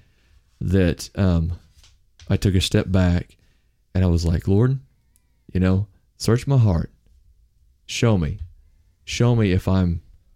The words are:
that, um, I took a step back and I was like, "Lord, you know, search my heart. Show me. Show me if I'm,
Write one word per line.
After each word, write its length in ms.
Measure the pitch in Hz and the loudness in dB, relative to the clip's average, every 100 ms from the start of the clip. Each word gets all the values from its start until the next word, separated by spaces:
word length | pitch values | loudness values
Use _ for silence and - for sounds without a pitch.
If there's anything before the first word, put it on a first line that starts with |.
| _ _ _ _ _ _ | _ _ _ _ _ _
that, 480 | - 95 90 71 - - | -2 2 2 -2 -8 -2
um, 360 | 95 85 80 87 - _ - _ _ _ - | 0 0 -2 -6 -14 _ -20 _ _ _ -4
I 80 | 98 | -2
took 180 | 107 | 0
a 60 | 92 | 0
step 300 | - 107 - | 0 0 0
back 460 | 95 90 87 - _ _ _ _ _ _ | 0 2 0 -4 _ _ _ _ _ _
and 80 | 92 | -2
I 40 | 92 | 0
was 160 | 82 85 | 0 0
like, 220 | 82 - | -2 0
"Lord, 300 | 98 123 135 - _ _ _ _ _ - | 2 2 -2 -8 _ _ _ _ _ -8
you 80 | 90 | -2
know, 260 | 92 95 101 _ _ _ | 0 0 -2 _ _ _
search 280 | - 120 - | -2 -2 0
my 120 | 139 | 2
heart. 320 | 110 82 - _ _ _ _ _ _ _ _ _ - | 2 0 -4 _ _ _ _ _ _ _ _ _ -14
Show 320 | - 120 104 | -2 0 0
me. 220 | 76 104 - - _ _ _ _ | -2 -6 -12 -18 _ _ _ _
Show 320 | - - 120 117 | -12 -2 0 2
me 160 | 104 | 2
if 160 | 92 - | 0 0
I'm, 340 | 95 90 87 - - _ | 0 0 -4 -10 -20 _